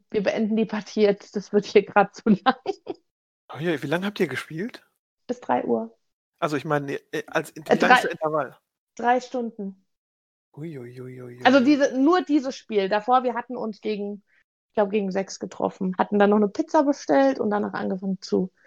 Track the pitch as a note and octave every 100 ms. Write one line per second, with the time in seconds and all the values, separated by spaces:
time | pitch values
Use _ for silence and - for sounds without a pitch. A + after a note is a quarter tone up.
0 | _ G#3+ G3 - G#3+ A3 A3+ G#3+ - G#3+
1 | G3+ G3+ - G#3 - G#3 G3+ G#3 G3+ G#3
2 | G3 - A#3 F#3 C4 B3 - - - -
3 | _ _ _ _ _ B2+ F3 D#3 C#3 E3+
4 | G3+ G#3 E3 B2+ - D#3 A#3 - _ _
5 | _ _ - A#3+ - B3 B3 A3+ A3+ _
6 | _ _ _ - D3+ D3+ E3 D3 C#3 C#3+
7 | - D#3+ - D#3+ D#3 D#3 - A3 F#3 B3
8 | - E3+ D#3 D#3 B2 - _ _ _ -
9 | A#3 B3 B3 B3+ A#3 A3+ G3 - _ _
10 | _ _ _ _ _ C#3+ E3 C#3 A#2+ B2+
11 | B2+ B2+ B2 B2 B3+ C4+ B3 C#4 C#4 B3+
12 | C#4 F4+ C#4 D4 B3+ - - G#3 F#3+ G#3
13 | A3+ B3+ B3 A3+ - B3 A3 - G#3+ G3+
14 | G3+ G3+ _ _ _ _ _ - G3+ G#3+
15 | G3 F#3+ F#3+ - G3+ - F#3+ - F#3 F#3
16 | F#3 G#3 G3+ G#3 G#3 - D#4 D#4+ C#4+ C#4
17 | - C#4 C4+ C4 G#3+ G#3 G#3 F#3+ G#3 F#3+
18 | G3 F#3+ - G3+ F#3 _